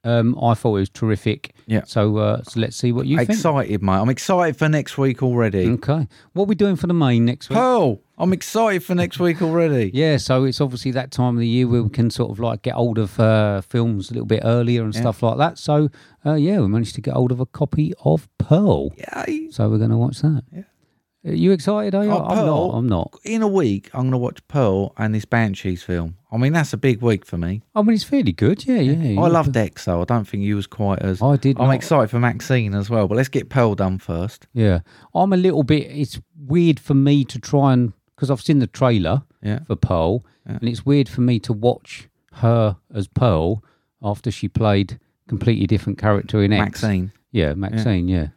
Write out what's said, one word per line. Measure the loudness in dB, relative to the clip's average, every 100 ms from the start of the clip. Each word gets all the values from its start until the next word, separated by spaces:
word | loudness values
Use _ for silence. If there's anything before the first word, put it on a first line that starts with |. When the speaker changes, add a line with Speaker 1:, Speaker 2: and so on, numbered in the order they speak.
Speaker 1:
Um, | 0 2 2 0
I | 0 0
thought | 0 0
it |
was | -4
terrific. | -4 -4 -2 -2 -4 -8 _ -4
Speaker 2:
Yeah. | -4 -2
Speaker 1:
So, | 0 0 2
uh, | 0 -2
so | -6 -4
let's | -4 -2
see | -2
what | -2 0
you | 0
think. | 0
Speaker 2:
Excited, | 0 0 0 -2 -2
mate. | 0 0
I'm | 0
excited | -2 -2 0 0 0
for | 0
next | 0 -2 -2
week | 0 0
already. | 0 2 2 2 0
Speaker 1:
Okay. | 0 -2 -2 -4 -10 _
What | -4 -2
are |
we | 2
doing | 2 2
for | 0
the | 2
main | 4 4 2
next | -2 -2
week? | 0
Speaker 2:
Pearl. | 2 2 2 -2 _ -4
I'm | -2
excited | -2 -2 0 0 0
for | -2 -2
next | -2 0
week | -2 0
already. | 0 2 2 2 0
Speaker 1:
<laughs> |
Yeah, | 0 2 0
so | 0 0 0
it's | 0
obviously | -4 -4 -6
that | -6 -6
time | -2 0 0
of |
the | 0
year | 2 2
where | 2
we | 0
can | 0 -2
sort | 0 -4
of, | -4
like, | -6 -4
get | -4
hold | -2 0 0
of, | -2 2
uh, | 4 4 2 -2
films | -4 -2 0 -2 -6
a | -8
little | -2
bit | 0
earlier | 2 2 2 0
and | -2 -2
Speaker 2:
Yeah. |
Speaker 1:
stuff | -2 0
like | -2 2
that. | -2 -2
So, | 0 2 0 -4 -20 _ -2
uh, |
yeah, | 0 2 2
we | 2
managed | 0 -2 -6
to |
get | -4
hold | 0 0
of | 0
a | -4
copy | -4 -2 0 -2 0
of | 0 0 -2 _
Pearl. | 0 2 4 2 -2 -8
Speaker 2:
Yay. | -14 -10 -6 -6 -8
Speaker 1:
So | -4 0
we're | 0
gonna | 0 0
watch | -2 -2
that. | -2 -2 -6
Speaker 2:
Yeah. | -18 -18 _ _ _ _ _
Speaker 1:
Are | -6 0
you | 2
excited, | 2 0 -2 -2
are | -2
you? | 0
Speaker 2:
Oh, | -2 0
Speaker 1:
I'm | 0
Speaker 2:
Pearl. | 0 0 0
Speaker 1:
not, | -2
I'm | 0
not. | -2 -2 -10
Speaker 2:
In | -6 -2
a | 0
week, | 2 0 -2 -6
I'm | -4 -2
gonna | -2
watch | -4 -8 _
Pearl | 0 2 2 -2 -4
and | -2
this | -2 -2
Banshees | 0 0 -2 -6 -6
film. | -4 -4 -4 -10 _
I | -2
mean, | 0
that's | 0 -2
a | -2
big | 0 0
week | 0 0 -4
for | -6
me. | -4 -6 _ 0
Speaker 1:
I |
mean, | 2
it's | 0
fairly | 0 0 0
good, | 0 0 0 0
yeah, | 0
yeah, | 2
Speaker 2:
Yeah. | 0 0
Speaker 1:
yeah. | 2
Speaker 2:
I | 2
loved | 2 2 0
X, | -2 -4 -4
though. | -2
I | 0
don't | -2 -2
think | -4
you | -2 -2
was | -6
quite | -4 -2 0
as | -2 0
Speaker 1:
I | 2 2
did | 0 2
Speaker 2:
I'm | 2
Speaker 1:
not. | 0
Speaker 2:
excited | 0 0 2
for | 0
Maxine | 0 -2 -2 0 0
as | -2 0
well, | 0 2
but | 0
let's | 0
get | -4 -2
Pearl | 2 2 2
done | -2 -2
first. | -6 -6 -6 -10 _
Speaker 1:
Yeah. | 0 2 2 -2 -20 -6
I'm | -2 2
a | 2
little | 2 0
bit, | 2 0 0
it's | -6 -8 -8 _ -20 -2
weird | 2 4 2
for | 2 2
me | 4 4 2
to | -6
try | -2 2 4
and, | 4 2 -4 _ _
'cause | -4
I've | -2
seen | 2 2
the | 2
trailer | 2 2 2 2 -2 -4 _
Speaker 2:
Yeah. | -6 -6 -4
Speaker 1:
for | -2
Pearl, | 0 2 0 -2 -6 _ -12
Speaker 2:
Yeah. | -6
Speaker 1:
and | -6
it's | -4 0
weird | 2 0
for | 0
me | 0 0
to | -2
watch | 0 0 -2 -12 -20 -20 _ _
her | 0 2 4 2 -2 _
as | -8 -6
Pearl | 0 2 2 0 -4 _ _ _ _
after | -8 -6 -6
she | -6 -6
played | 0 2 2 0 -6 _ _ -8
completely | -2 0 0 0
different | 0 -2 -2
character | 0 0 0 0
in | 2
X. | 4 2 0
Speaker 2:
Maxine. | -2 -2 -4 _ _
Speaker 1:
Yeah, | -2 0
Speaker 2:
Yeah. |
Speaker 1:
Maxine, | -2 -4 -2 0 0 0
yeah. | 0 -2